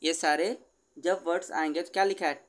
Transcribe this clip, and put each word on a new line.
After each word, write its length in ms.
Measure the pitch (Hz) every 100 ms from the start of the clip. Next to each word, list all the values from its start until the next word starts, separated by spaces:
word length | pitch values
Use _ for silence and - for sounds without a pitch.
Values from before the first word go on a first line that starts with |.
ये 120 | 156
सारे 440 | 160 160 151 185 254 - _ _ -
जब 260 | 160 185 170
words 240 | 175 -
आएंगे 300 | 143 156 151
तो 100 | 170
क्या 100 | 190
लिखा 240 | 196 190 170
है, 60 | 139